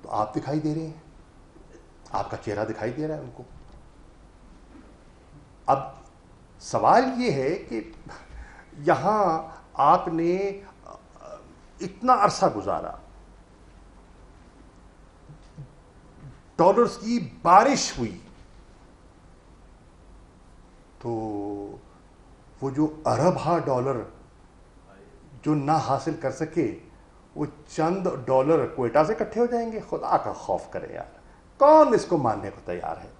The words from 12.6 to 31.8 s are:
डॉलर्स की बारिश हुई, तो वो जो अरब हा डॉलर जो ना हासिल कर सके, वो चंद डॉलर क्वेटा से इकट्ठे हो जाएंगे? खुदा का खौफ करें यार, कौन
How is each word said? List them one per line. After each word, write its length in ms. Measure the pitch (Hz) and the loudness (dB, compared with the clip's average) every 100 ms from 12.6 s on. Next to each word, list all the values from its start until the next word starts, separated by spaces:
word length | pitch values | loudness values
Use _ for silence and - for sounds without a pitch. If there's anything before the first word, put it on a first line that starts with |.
| 95 82 87 - - - - - - - - - - - - - - - - - - - - - - - - 147 - - 131 - - - - - 131 - - - | -4 -4 -6 -14 -18 -20 -20 -20 -20 -20 -20 -20 -20 -20 -20 -20 -20 -20 -20 -20 -20 -20 -20 -20 -20 -20 -20 -20 -20 -20 -20 -20 -20 -20 -20 -20 -20 -20 -20 4
डॉलर्स 380 | 170 202 233 - | 4 6 2 0
की 440 | 220 240 156 - | -4 -4 -4 -4
बारिश 540 | 170 185 247 254 - - | 6 8 8 2 -2 -4
हुई, 240 | 117 90 - - - - - - - - - - - - - - - - - - - - - - - - - - - - | -6 -6 -18 -20 -20 -20 -20 -20 -20 -20 -20 -20 -20 -20 -20 -20 -20 -20 -20 -20 -20 -20 -20 -20 -20 -20 -20 -20 -20 -12
तो 80 | 120 113 110 104 101 101 101 104 - - - - - - - - | -6 -6 -6 -6 -6 -8 -10 -14 -20 -20 -20 -20 -20 -20 -20 -8
वो 80 | 135 | -6
जो 320 | 131 151 - - | -2 -2 -2 -2
अरब 320 | 117 165 - | 2 2 2
हा 200 | 151 170 | -2 -2
डॉलर 560 | 139 127 127 123 98 - - - - - - - - - - - - - | 0 -2 -2 -4 -8 -16 -20 -20 -20 -20 -20 -20 -20 -20 -20 -20 -20 -8
जो 100 | 151 | -2
ना 180 | 151 139 | 0 2
हासिल 440 | 156 120 135 - 156 | 0 2 -2 -2 -4
कर 140 | 135 | -6
सके, 420 | 131 156 175 123 - - - - - - - | -6 -6 -2 -2 -4 -16 -20 -20 -20 -20 -8
वो 100 | 147 | -8
चंद 760 | - - - 160 190 180 143 120 | -8 -16 -4 -2 0 -4 -6 0
डॉलर 380 | 131 135 160 120 | 2 4 2 2
क्वेटा 380 | - 120 127 | -2 2 4
से 80 | 156 | 2
इकट्ठे 280 | 220 220 214 | 0 -4 0
हो 60 | 240 | 0
जाएंगे? 340 | 240 226 220 | 0 -4 -8
खुदा 380 | - - - - | -8 -6 0 0
का 140 | - | 0
खौफ 380 | - - 90 - | -8 -4 -4 -4
करें 220 | 90 - | -12 -10
यार, 260 | - - - - - - - | -12 -14 -18 -20 -20 -20 4
कौन 360 | 277 311 | 8 10